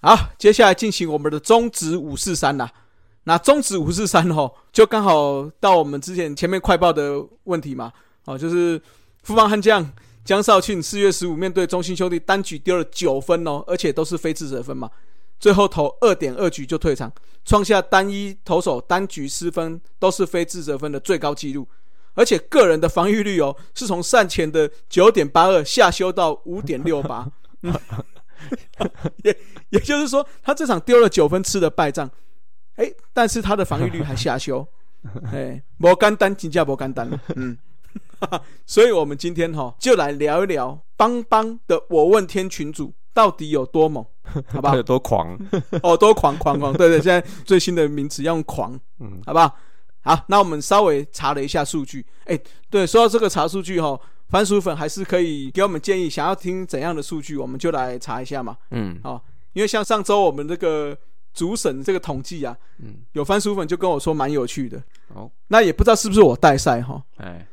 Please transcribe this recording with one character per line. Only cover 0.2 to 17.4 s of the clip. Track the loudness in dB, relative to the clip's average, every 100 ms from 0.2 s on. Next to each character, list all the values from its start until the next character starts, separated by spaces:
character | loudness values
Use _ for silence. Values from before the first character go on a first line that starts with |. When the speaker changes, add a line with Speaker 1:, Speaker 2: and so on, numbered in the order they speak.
| 6 4
Speaker 1:
接 | 4
下 | 8 6
来 |
进 | 6 0
行 | -2 -4
我 | -2
们 | -2
的 | -4
中 | 4 4 4
职 | -4 -4 -4
五 | -6 -6
四 | -4
三 | 0 0 -2
啦。 | -6 _ _ _ _ _ 0
那 | 2
中 | 4 4
职 | 4 -2
五 | -2
四 | -2 2
三 | 2 2
吼， | 0 -2 -4 _
就 | 6
刚 | 6 6
好 | 4 4 4 -2 -6 0
到 | 4 6
我 |
们 | 4 -4
之 | -6
前 | -6 -6 -4
前 | -2
面 | -2
快 | 2 4
报 | 4
的 | 2 -2 -4 -8 _
问 | -6 -4
题 | -4
嘛。 | -10 -12 -14 _ _
哦， | -14 -8
就 | -4
是 | 0 0 -2 _ _ _ _
富 | -2
邦 | 4 4
悍 | 4
将 | 4 2 0 -10 _ _
江 | -2 0
少 | 6 4
庆 | 4 -4
四 | -4 0
月 | 2
十 | 2 -4
五 | -4
面 | -2
对 | -2 0
中 | -2
信 | -4
兄 | -2 -2
弟 | -2
单 | 0 -2
局 | -2 -6
丢 | 0 0
了 |
九 | 0 -2 0 0
分 | 0 0 0
哦， | -6 -4
而 | -2
且 | 0
都 | 0
是 | -2 -4
非 | -4
自 | -6 -6
责 | -8
分 | -8
嘛。 | -10 -10 -12 -14 -14 -14 2
最 | 4
后 | 6 4
投 | 2 -2 2
二 | 2
点 | 2 -2
二 | -2 -2
局 | -2
就 | -6 -4
退 | -2 -2
场， | -6 -10 -14 -12